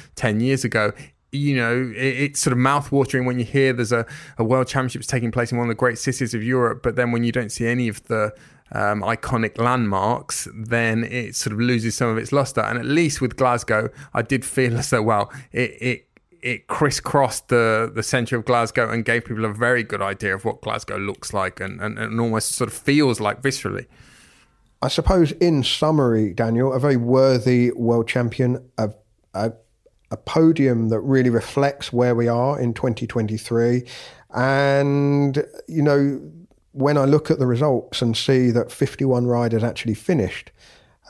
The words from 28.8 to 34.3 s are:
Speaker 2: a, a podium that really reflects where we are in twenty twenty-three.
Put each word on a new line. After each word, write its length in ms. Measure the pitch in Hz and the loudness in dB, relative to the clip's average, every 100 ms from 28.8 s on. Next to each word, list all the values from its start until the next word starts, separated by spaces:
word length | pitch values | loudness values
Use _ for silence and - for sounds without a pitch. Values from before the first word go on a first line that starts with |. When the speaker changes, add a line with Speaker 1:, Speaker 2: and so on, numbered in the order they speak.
| 110 - _ _ _ | -6 -6 _ _ _
Speaker 2:
a, 180 | 95 113 113 _ _ _ _ - | -4 -4 -6 _ _ _ _ -14
a 60 | - | -12
podium 720 | - 160 165 160 135 117 113 | -2 4 4 6 2 2 0
that 140 | 110 | 0
really 280 | 135 135 127 | 2 4 4
reflects 640 | 117 - 139 139 - - | 2 0 0 0 -2 -4
where 240 | 120 123 117 | 0 2 2
we 140 | 117 | 2
are 280 | 117 131 147 | 2 0 0
in 160 | 120 | -2
twenty 320 | 113 131 110 113 | -2 -4 -4 -4
twenty-three. 800 | 120 107 107 - 117 120 123 123 - - - _ | -2 -2 -4 -2 0 2 0 -4 -16 -20 -20 _